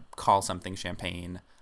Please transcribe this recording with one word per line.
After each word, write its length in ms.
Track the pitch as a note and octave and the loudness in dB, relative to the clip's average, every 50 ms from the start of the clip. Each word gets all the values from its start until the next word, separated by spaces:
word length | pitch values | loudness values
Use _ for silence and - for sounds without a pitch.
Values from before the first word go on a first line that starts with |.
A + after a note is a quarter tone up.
| - - - | -8 -12 -10
call 240 | - - - G2+ G2 | 0 4 6 6 6
something 320 | G2 - F#2 F2+ - F#2 F#2+ | 6 2 -2 -4 -4 -6 -6
champagne, 680 | - - F2+ F2+ F#2+ F#2 F2 F2 F2 F2 F2 F2+ F#2 - - - - | -4 -4 -4 -4 -4 -4 -4 -4 -4 -6 -8 -8 -10 -12 -16 -20 -20